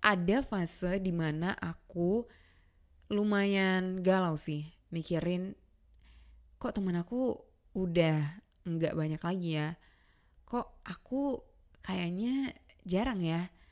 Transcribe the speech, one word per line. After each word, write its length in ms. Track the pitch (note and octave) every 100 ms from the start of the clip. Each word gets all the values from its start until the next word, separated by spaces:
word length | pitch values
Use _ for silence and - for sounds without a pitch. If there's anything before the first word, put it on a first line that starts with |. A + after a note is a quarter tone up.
ada 400 | G#3+ F#3 F3 B3+
fase 560 | C4+ G3+ E3+ - F3+ G3
di 160 | F#3 E3+
mana 400 | D#3+ D#3 F3+ -
aku 720 | E3 - - F3 F3 A3+ A#3 - - _ _ _ _ - - G#3
lumayan 880 | G#3 G3+ G3+ G3 F#3+ F#3 F#3 F#3
galau 320 | F#3 F#3+ F3 D3+
sih, 320 | - D3+ D#3 - -
mikirin 640 | E3+ D#3+ E3 E3+ F3+ F#3+ - _ _ _ - - - - - - -
kok 160 | B3 G#3
temen 240 | F#3+ F3
aku 400 | F3 B3 B3+ - - _ _
udah 720 | F#3+ F3+ E3+ D#3+ D#3 D3 F#3 - _ E3+
nggak 260 | E3 D#3+ D#3
banyak 220 | D#3 D#3
lagi 260 | E3+ F#3 E3+ D3+
ya. 240 | D3+ E3 - _ _ _ _ -
Kok 400 | - A#3+ - -
aku 560 | - F3 - C4 C#4+ B3 - - - -
kayaknya 720 | - F#3 E3+ F3+ A#3 C4+ C4 - _ -
jarang 400 | F3+ F#3 B3+ G3
ya 240 | E3 E3 F3+ - -